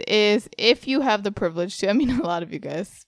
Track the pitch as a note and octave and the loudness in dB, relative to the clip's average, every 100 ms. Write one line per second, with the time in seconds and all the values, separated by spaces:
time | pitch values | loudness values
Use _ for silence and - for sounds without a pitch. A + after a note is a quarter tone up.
0 | - G#3+ G#3 G#3 - - A3+ A#3+ - C4+ | 0 2 4 2 0 0 2 2 2 0
1 | C4 G#3+ G3+ G#3 F3 E3 F3+ - G3 A3+ | 2 0 -2 -2 -4 -2 -6 -2 0 2
2 | C4 B3+ F3 E3+ E3+ D3+ C#3+ D3+ G3 - | 2 0 -2 -4 -6 -8 -8 -8 -10 -14